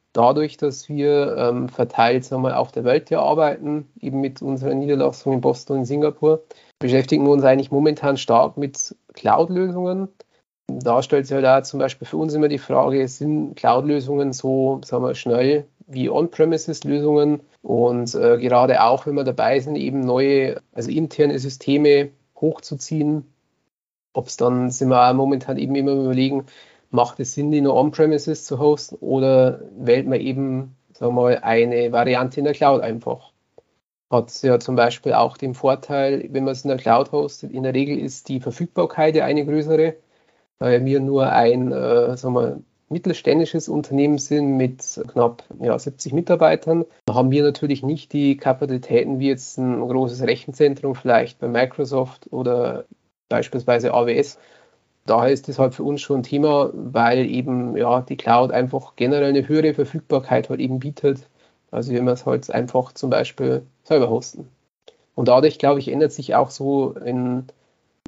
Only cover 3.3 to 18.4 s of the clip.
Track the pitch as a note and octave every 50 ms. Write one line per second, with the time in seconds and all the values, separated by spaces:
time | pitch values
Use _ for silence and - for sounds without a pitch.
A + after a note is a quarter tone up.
3.3 | D#3 D#3+ D#3 D3 C#3+ - C#3+ D3 D3 D3+ D3 - _ - - C3+ C3 C3+ C#3 C3+
4.3 | C3 - C#3 C#3 C3+ C3 C3 C#3 C3+ C3+ C#3+ C#3+ C#3+ C3+ C#3 C3+ B2+ - - C#3
5.3 | C3 B2+ C3 C3+ B2+ C3 - - C#3 C3+ B2+ A#2+ C#3+ D3 D3+ D3+ C#3+ - D3+ D#3
6.3 | D#3 D#3 D#3 - - _ _ _ _ - - B2 B2+ C3+ C3 - E3 D3 C#3 C#3+
7.3 | C#3+ C#3+ C3+ C3 C3 C#3 C3 - D3 C#3 D3+ D#3 D3+ D3+ C#3+ C#3+ C#3 C3 - -
8.3 | A#2 A#2 C#3+ D3+ - C#3 C#3+ C3+ C3+ - - - - _ _ _ _ - - G#2+
9.3 | A2 D3 E3 E3+ F#3 F3+ F#3+ F#3 F3 F3+ F3+ F3+ F#3 F#3+ G3 F#3+ _ - _ _
10.3 | _ _ _ _ _ _ _ - C3+ B2+ B2 A#2+ A#2 C3 C3 - D#3 C#3 C3+ C3
11.3 | C#3 C3+ C3+ B2+ C3 C3+ C3 - - C#3 C3+ C3 C3 - C3+ - D#3 D#3 D#3 D#3+
12.3 | D3 D3+ D3+ D3 D3 C3 - - C#3 B2+ C3+ C#3 C3+ C#3 C3 B2+ C3 - C#3+ D3+
13.3 | D3+ D3+ D3+ C3 - - - A#2+ A#2+ B2+ C#3 D3+ D3 C#3+ B2 C3+ C#3+ C#3+ C#3 C3+
14.3 | B2+ C3 - C3 C3 C3+ C3 C3 C3+ C3+ - - B2+ B2 B2+ B2+ B2+ - - B2
15.3 | A#2 A#2+ B2+ C#3 D3 D3 C#3+ - _ _ _ - C#3 C3 B2+ C3 - C#3+ E3+ E3+
16.3 | - - D#3 E3 E3 D#3 - - D3+ - - C#3+ C#3+ D3 D3 D3+ D3+ D3 D3 D3
17.3 | D3 D3 - _ _ _ - - A#2 A#2 A#2+ B2 B2 B2 A#2+ A#2+ - - - A#2+
18.3 | A#2+ A#2+